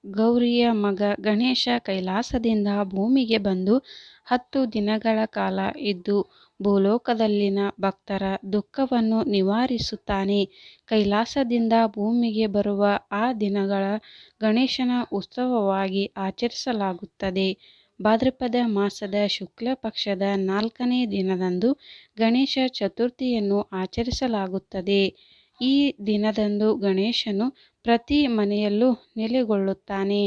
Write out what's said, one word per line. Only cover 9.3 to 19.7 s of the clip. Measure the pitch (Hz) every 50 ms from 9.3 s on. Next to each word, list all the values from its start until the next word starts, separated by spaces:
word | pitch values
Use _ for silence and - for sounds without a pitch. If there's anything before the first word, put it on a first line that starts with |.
| 208 196 185 190 208 226 254 254 247 226 - - 214 - _ - 202 196 196 196 202 202 190 190 _ - - - - _ _ -
ಕೈಲಾಸದಿಂದ | 226 214 208 202 202 208 233 - - 285 269 233 240 233 226 220 226 226 226 220
ಭೂಮಿಗೆ | 208 214 202 220 233 240 240 233 208 214 220
ಬರುವ | 208 190 208 202 208 202 196 202 202 202 202 _ _
ಆ | 202 202 226 254 254 214
ದಿನಗಳ | 208 196 196 202 196 196 202 196 196 196 208 220 - - - - - - _ _
ಗಣೇಶನ | 220 220 214 240 262 254 - - 254 247 247 247 233 -
ಉತ್ಸವವಾಗಿ | - 202 175 _ - 247 254 254 247 226 202 196 190 196 196 196 190 196 196 - _
ಆಚರಿಸಲಾಗುತ್ತದೆ. | 196 196 190 - - 240 233 - - - 269 240 214 196 190 180 175 202 - _ _ 202 190 180 190 190 190 185 _ _ - _ _ _ _ _ -
ಭಾದ್ರಪದ | 185 214 220 220 247 262 254 _ 254 240 226 247 240
ಮಾಸದ | 233 208 202 202 202 - - 214 196 196 208 208 202
ಶುಕ್ಲ | - - 196 - _ - 226 247